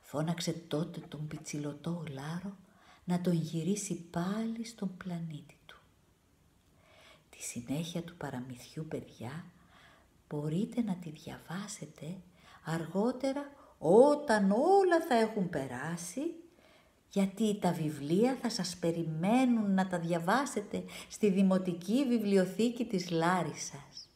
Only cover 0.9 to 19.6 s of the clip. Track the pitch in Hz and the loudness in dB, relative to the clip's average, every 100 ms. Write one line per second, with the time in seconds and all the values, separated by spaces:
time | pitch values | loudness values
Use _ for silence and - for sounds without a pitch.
0.9 | - - 147 151 151 - 151 147 147 170 | -6 -12 -10 -10 -10 -8 -6 -6 -6 -6
1.9 | 170 151 135 147 175 190 202 - _ - | -6 -8 -10 -8 -8 -8 -12 -20 _ -20
2.9 | - - 175 180 170 151 165 160 202 - | -16 -2 0 2 0 0 -4 -2 -2 -2
3.9 | 170 - 170 180 214 226 226 226 - 190 | -6 -6 -4 -2 -2 -4 -6 -10 -8 -8
4.9 | 185 180 170 165 147 - - - - _ | -8 -8 -8 -8 -10 -14 -20 -20 -20 _
5.9 | _ _ _ _ _ _ _ _ _ _ | _ _ _ _ _ _ _ _ _ _
6.9 | - - - _ - - 120 120 139 170 | -20 -20 -20 _ -14 -10 -10 -6 -4 -4
7.9 | 170 165 - 143 131 131 123 - - 156 | -6 -8 -10 -8 -8 -10 -14 -14 -12 -8
8.9 | 131 - - 113 156 190 - _ - - | -10 -10 -12 -10 -10 -14 -20 _ -20 -20
9.9 | - _ _ _ 147 151 160 240 247 208 | -20 _ _ _ -6 -2 -2 -2 -2 -2
10.9 | 175 165 151 - 127 - 170 202 - 151 | -4 -8 -14 -14 -16 -10 -10 -8 -12 -14
11.9 | - 151 190 - - - - - 160 156 | -14 -12 -12 -16 -20 -20 -14 -6 -4 -2
12.9 | 185 226 247 269 269 285 - - - 147 | 0 0 0 -4 -4 -8 -14 -20 -4 6
13.9 | 202 285 294 294 214 196 208 320 392 370 | 10 10 6 4 4 4 4 6 6 6
14.9 | 339 330 233 214 214 185 151 135 123 151 | 4 4 4 4 0 -2 -2 -4 -6 -6
15.9 | 170 - - 320 320 - _ - - _ | -6 -8 -6 -6 -8 -18 _ -20 -20 _
16.9 | _ _ - 196 - 220 202 185 151 151 | _ _ 0 0 2 0 2 0 0 -2
17.9 | 139 143 180 247 262 233 - 175 - 170 | -4 0 4 4 2 -2 -2 -6 -2 -2
18.9 | 165 160 156 180 247 262 233 | 0 -2 0 4 4 6 4